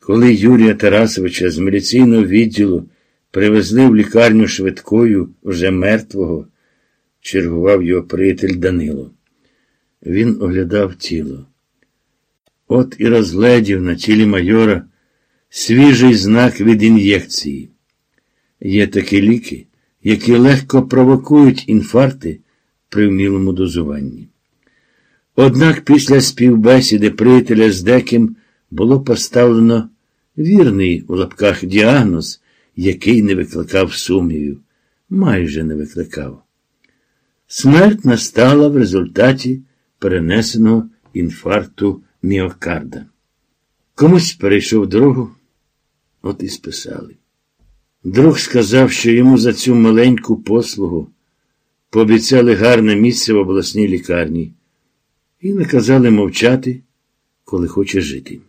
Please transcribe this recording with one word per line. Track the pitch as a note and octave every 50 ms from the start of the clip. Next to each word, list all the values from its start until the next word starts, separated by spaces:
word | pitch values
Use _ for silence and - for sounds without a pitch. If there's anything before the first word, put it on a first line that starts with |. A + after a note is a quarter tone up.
Коли | _ - G2+ A2+ A#2+ B2 A#2
Юрія | G2 G2+ A#2+ B2+ A#2+ A2+ A2 G#2
Тарасовича | - - G2+ F#2+ G#2+ A2+ A2 - G2 F#2 F2+ F2 - F2+ F2+
з | D#2 D#2
міліційного | F#2 G2 F#2+ G2+ G2 - A2+ B2 B2+ A#2+ A#2 A2+ G#2
відділу | F2+ F#2+ G#2+ A#2 G#2+ - G2+ G#2 G2 F2+ E2+ E2+ _ _ _ _ _ _ _ _ _
привезли | - F#2+ G2 G#2 G#2+ G#2+ F#2+ E2+ G#2+ B2 C3+
в | B2+ A2+
лікарню | G#2+ G#2 G#2 - A#2 A#2 A#2 A2 A2 A2
швидкою | - - - F#2+ F#2+ F2 - - - G#2 A2 A#2+ A#2 G#2 F#2+ F2 F2 - _
вже | _ G2+ F#2 E2+ F2 F#2+
мертвого, | F#2+ F#2 F#2 G2+ G#2+ A2 G#2 _ - G2 F2+ D#2+ E2+ D#2 C#2+ _ _ _ _ _ _ _ _ _ _ _ _ _ _ _
чергував | _ - - F#2+ F2 E2+ E2+ E2 E2+ F#2+ G#2 F#2+
його | F2+ F2 F2+ F2+
приятель | F2 - - F2 F#2+ F#2+ F#2 - - F#2+ F2+
Данило. | F2 F2 F#2+ F#2 F2 D#2 D2+ D2+ C2+ B1+ A#1+ _ _ _ _ _ _ _ _ _ _ _ _ _ _ _ _ _ _ _
Він | - F2 G2+ A2+ A#2+ G#2+ G#2
оглядав | G2+ F2+ F2+ F#2 F#2 E2+ G#2 G#2 G2+ F#2+ F2
тіло. | _ - - F2 D#2+ D2+ C#2+ C2+ C#2 C2+ _ _ _ _ _ _ _ _ _ _ _ _ _ _ _ _ _ _ _ _ _ _ _ _ _
От | - B2+ B2+ C3 - -
і | G#2+ A#2
розгледів | A#2 A#2 G#2+ F2+ E2 F#2 A2 B2 B2 A#2+ A2 G2+ G2 F#2
на | F#2 F2+ E2+
тілі | E2 - - G#2+ G#2+ A2
майора | G#2 G2+ F#2+ F2 F2+ A2 A2+ A2+ A2 G2+ E2+ - _ _ _ _ _ _ _ _ _ _ _ _ _
свіжий | _ - - - A2+ B2+ C#3+ C#3+ C3+ A#2 B2+ B2+ A#2+
знак | G#2 F#2 G2+ A2 A#2 B2 B2 A2+ -
від | G2 A2 A2+ G#2+
ін'єкції. | G#2+ A2+ A2+ G#2+ G2 G2+ G2+ F2+ - - - - - D2 C#2+ C2+ C2+ - _ _ _ _ _ _ _ _ _ _ _ _ _ _ _ _ _ _
Є | - G2 F#2+ G#2 G#2
такі | G2 - G2+ F2+ - G2+ G2+
ліки, | G2 G#2 A#2 A#2 - - - - - _ _ _ _ _ _ _
які | _ G2 A2 G#2 - A#2 A#2+
легко | A#2 B2 C3+ C3+ C3+ - - - C3
провокують | B2+ - - C3 B2+ B2+ C3+ C3 - - D3+ D3 D3 C3 - - - -
інфаркти | A2 G#2+ G2 - - A#2+ C#3 C3 C3+ - - E2 D#2 - _ _ _ _ _ _ _ _ _ _
при | - G#2 G#2 G#2
вмілому | G2 F#2+ G2 G2 G2 F#2+ F#2+ F#2+
дозуванні. | F#2 F2+ F#2 F2 E2 F2 E2 D2 C#2+ D2 C#2 C2+ - - - _ _ _ _ _ _ _ _ _ _ _ _ _ _ _ _ _ _ _ _ _ _
Однак | - C3+ C3+ A#2+ B2+ D#3+ D#3+ D3+ - -
після | - D3 D3 C#3 - C#3 C3+
співбесіди | B2+ - - - A#2+ B2+ A#2+ A2 G#2+ A#2 C3 B2+ B2+ - A2 G#2 G#2 G#2
приятеля | E2+ - G#2+ B2 B2+ B2+ - - A#2 A2 A2 A2
з | G2 F2+
Деким | F2 G2+ B2 B2+ A#2+ - A#2+ A#2 A2+ A2 - _ _ _ _ _ _ _
було | - D2+ G2 A#2 C3+ C3+
поставлено | C3+ C3 A#2 G#2+ - - - B2 B2 B2 A#2 A2+ A2+ A#2 A#2 A2+ A2 - _ _ _ _ _ _ _ _ _ D#3
вірний | D#3+ E3 G3+ G3+ E3+ B2+ G2+ G2 F#2+ F2+ F2 D#2+ C#2 -
у | F2+
лапках | F#2 F#2 - - - G#2 G2+ F2+ - F#2+
діагноз, | F2+ F#2 G#2+ G#2+ A2+ C3+ C#3+ A#2 G2+ F2 E2 D#2 - - _ _ _ _ _ _ _ _
який | - F2 F#2+ F2+ F2+ - G2 A#2+ A#2
не | G#2 G2 G2
викликав | F#2 F2 E2+ - E2 E2 - - F#2+ F#2+ D#2+
сумнівів, | - - - - F2+ F#2+ F2 E2+ D#2+ D2+ D2 D2 C#2+ C#2 _ _ _ _ _ _ _ _ _ _
майже | F#3+ F#3+ F#3+ D#3 G#2+ F#2 F2 D#2 C#2+ D#2+ D#2+
не | D#2+ D#2
викликав. | D2+ D2+ D2+ - E2 D#2+ - - D2+ C#2 C2+ - _ _ _ _ _ _ _ _ _ _ _ _ _ _ _ _ _ _ _ _ _ _
Смерть | _ - - - C3 C#3+ D#3+ F#3 G#3 G#3 G#3+ -
настала | C3+ A#2+ A2 - - _ - A#2+ C3 C#3 D3 D3 D3
в | D3
результаті | C#3 A#2+ F#2 F2+ F#2+ F2 D#2+ - - G#2+ C3 C3+ C3+ - B2 C3 C3 - _ _ _ _ _ _ _
перенесеного | - G2 F#2 F2+ E2 E2 F#2 A2+ A2 - - A2+ A2 A2 A2+ A2+ A2 - _ _ _ _
інфаркту | _ - F2 E2 - - - F2+ F#2+ G#2 - - _ - G#2 G2+ F#2 - _ _ _ _
міокарда. | - F2+ G2 G2 F#2 F2+ - _ - E2 E2+ E2 D2+ - - D2+ - _ _ _ _ _ _ _ _ _ _ _ _ _ _ _ _ _ _
Комусь | - C#3+ D#3+ F#3 F3 E3 -
перейшов | - _ - G2 G2+ G#2 G2+ - A2+ A2 G2+
дорогу, | F2+ F#2 G#2+ C3 C#3+ B2 B2+ A#2+ G#2 - _ _ _ _ _ _ _ _ _ _ _ _ _ _ _ _ _
от | - G2 G2+ -
і | - -
списали. | - - _ - - - - - - - - - - _ _ _ _ _ _ _ _ _ _ _ _ _ _ _ _ _ _
Друг | F2+ F#2 A#2 C#3 D#3+ D3+ -
сказав, | - - - B2 A2+ F#2 A2+ C3 C3 A#2
що | - - - A#2
йому | A#2 A#2+ B2 C3 C3 A#2+
за | A2 A#2+
цю | G#2 - - B2+ B2
маленьку | A#2 A2+ A2+ A2 A2+ A#2+ B2+ B2 A2 - - A2+
послугу | - - - G#2+ A#2 A#2 - - G#2+ G2 E2+ F2 E2 D2 - _ _ _ _ _ _ _ _ _ _ _ _ _ _ _ _
пообіцяли | - A2 A2+ G#2+ A2+ G#2+ - - C3+ B2+ A#2+ A#2+ A2
гарне | F#2+ G#2+ A#2 B2 A2+ A2 G#2+ G#2+
місце | G#2 G#2+ A#2+ A#2+ - - -
в | A2 G#2
обласній | F#2+ F#2 F#2+ G2 F2 - - G#2+ G#2+ G2
лікарні | F#2 F2 F2 - F2 F2 E2+ D#2 D#2+ E2+ E2 E2 _ _ _ _ _ _ _ _ _ _ _ _ _ _ _ _ _ _
і | - F#3+
наказали | G3+ G3 D#3 C3+ - B2+ G#2+ A#2 C3 C3 B2 A#2+
мовчати, | A2 G#2 G2+ F#2 - - A2 A#2+ C3 C3 C3 B2+ B2 B2+ _ _ _ _ _ _ _ _ _ _ _ _ _
коли | - - F#2 F2 E2
хоче | - G2+ G2 G2 - G2
жити. | E2+ C#2+ C2+ C2 C2 - G#1+ - _